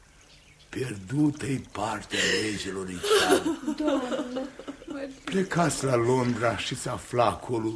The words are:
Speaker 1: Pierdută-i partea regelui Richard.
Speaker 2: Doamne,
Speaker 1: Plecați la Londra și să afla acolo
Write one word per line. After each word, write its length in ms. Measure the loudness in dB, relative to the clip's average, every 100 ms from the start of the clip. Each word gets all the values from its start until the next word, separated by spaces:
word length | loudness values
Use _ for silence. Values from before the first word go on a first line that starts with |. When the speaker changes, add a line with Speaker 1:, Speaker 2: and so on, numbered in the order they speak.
| -20 -20 -20 -20 -20 -20 -10
Speaker 1:
Pierdută-i 960 | -4 -4 -6 -4 2 2 2 -4 -4 -4
partea 480 | -4 -4 -4 -4 0 2 2
regelui 580 | 0 -2 -4 -6 -6 -4
Richard. 760 | 2 4 6 4 4 -2 -4 -2
Speaker 2:
Doamne, 680 | 0 0 0 -4 -4 -6 -8 -10 -14 -14 -12 -10 -10 -12
Speaker 1:
Plecați 640 | -2 -2 0 2 2 2 2
la 100 | 2
Londra 600 | 4 4 2 2 0 0
și 180 | -4 -4
să 140 | -6
afla 360 | -6 -2 4 4
acolo 440 | 2 -4 -2 -2